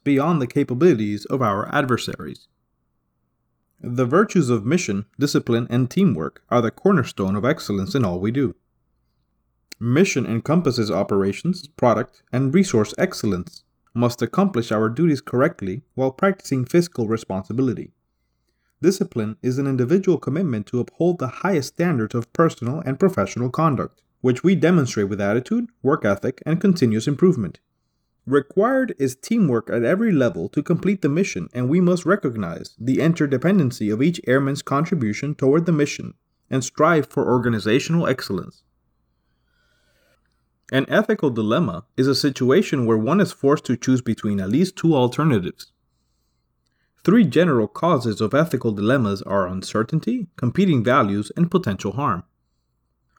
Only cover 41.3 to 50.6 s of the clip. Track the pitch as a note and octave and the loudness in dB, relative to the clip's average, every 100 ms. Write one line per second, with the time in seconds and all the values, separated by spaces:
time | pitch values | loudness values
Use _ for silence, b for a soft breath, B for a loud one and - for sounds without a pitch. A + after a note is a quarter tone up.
41.3 | A2+ G#2+ C3 B2+ E2+ - - C3+ C3+ D3 | -2 0 0 -2 -6 -8 -2 0 0 -2
42.3 | - B2 D#3+ - C#3+ A#2 A2 A2+ F#3+ F#3 | 0 2 2 2 0 2 2 2 2 0
43.3 | - C#3 D3+ - A#2 - C3 A#2 G#2+ G#2+ | 0 0 0 0 -2 0 0 0 -4 -2
44.3 | G2+ F#2+ C3 F#3 - E3 C#3+ B2 - D#3 | -2 0 0 0 0 2 2 2 2 2
45.3 | A2 F2 - - _ _ _ _ _ _ | 2 -2 -10 -20 _ _ _ _ _ _
46.3 | _ _ _ _ _ _ _ - A#3 D#3+ | _ _ _ _ _ _ _ 2 4 4
47.3 | D3 F3 B2 G#2+ - E3+ D3 A#2 G#2 A2 | 4 4 2 0 -2 0 2 0 -2 0
48.3 | C#3 E3 B2 A#2 G2+ G2+ C#3 G#2 G2 - | 0 0 0 -2 0 2 2 0 -2 -2
49.3 | G2 F2+ F#2 - G#2+ A2+ D#3+ A3 B3 F#3+ | -2 -2 -6 -4 -4 -2 -2 -2 -4 -6
50.3 | - B2 E3+ | -4 -2 0